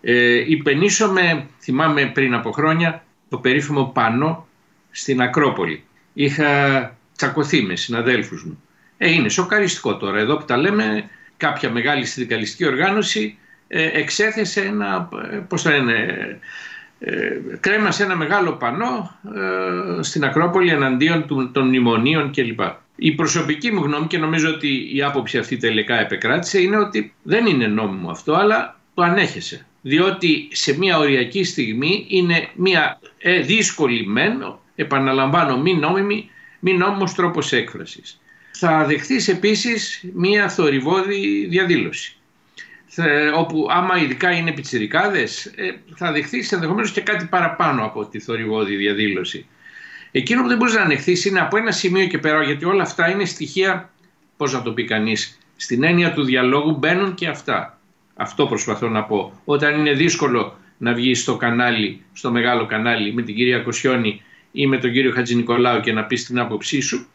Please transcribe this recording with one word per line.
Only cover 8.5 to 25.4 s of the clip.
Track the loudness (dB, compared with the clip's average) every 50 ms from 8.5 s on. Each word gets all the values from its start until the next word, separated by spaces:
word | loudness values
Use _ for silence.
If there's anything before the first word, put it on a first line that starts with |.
| -16 -16 _ _ _ _ _ _ _ _
Ε, | 0 2
είναι | 2 2 2 2
σοκαριστικό | 0 0 0 2 2 2 2 0 -2 -2 -2 -4 -2
τώρα. | -2 -2 -2 0 0
Εδώ | 2 0 0
που | -2 0
τα | -2 0
λέμε, | 2 2 2 2 0 0 0 -2 -4 -6 -8 -18 -20 -20 -20 _
κάποια | _ -2 -2 -2 -2 -4 -2
μεγάλη | -2 -2 0 0 -2 -2 -2
συνδικαλιστική | -6 -6 -6 -4 -4 -2 -4 -4 -6 -4 -2 -2
οργάνωση, | 0 0 2 0 0 2 0 0 0 -2 -2 -4 -4 -8 -14 _ _ -20 _ _ _
ε, | -4 -2 -2 0
εξέθεσε | 0 -2 -2 -2 -2 0 0 0 0 -2 -4 -2 -2 -2
ένα, | -2 -2 -2 -4 -2 -2 -2 -4 -4 -6 -10 -10 -10 -8
ε, | -8
πώς | -10 -6 -4 -4 0
θα | 2 2 2
είναι, | 2 2 2 2 0 0 -2 -4 -6 -6 -8 -10 -14 -18 -18 -18 -16 -16 -16 -18 -18 -20 -20 _ _
ε, | -8 -6 -4 -2 -2 -4 -4 -6 -8 -10 -10 -6
κρέμασε | -2 0 0 2 2 0 2 0
ένα | 0 0 0
μεγάλο | -2 0 0 2 2 2 0
πανό, | -2 -2 -4 -4 -2 -2 -4 -4 -4 -6 -8 -10 -14 _ -18 -14 -8 -6 -4 -2 -2 -2 -2 -2 -2 -2 -4 -4 -4 -4
ε, |
στην | -4 -2 -2 0 -2
Ακρόπολη | 0 2 2 2 2 4 4 4 4
εναντίον | 4 4 2 2 2 2 2 2 2 0 0
του, | -2 -2 -2 -2 0
των | 0 2 2
μνημονίων | 4 4 4 4 4 4 4 4 2 2 2 0 -2
κλπ. | -2 -2 -2 -2 -2 -4 -4 -4 -6 -10 _ _ _
Η | 0 2 2
προσωπική | 2 2 0 0 0 0 0 -2 -4 -2 -2 -2
μου | 0 0
γνώμη, | 0 0 0 -2 -2
και | -2 -2 -2
νομίζω | 0 0 0 2 0 0
ότι | 0 -2 -2 -2 -2 -2 -4 -4 -2
η | -2
άποψη | -2 0 0 -2 -4 -2 -2
αυτή | -2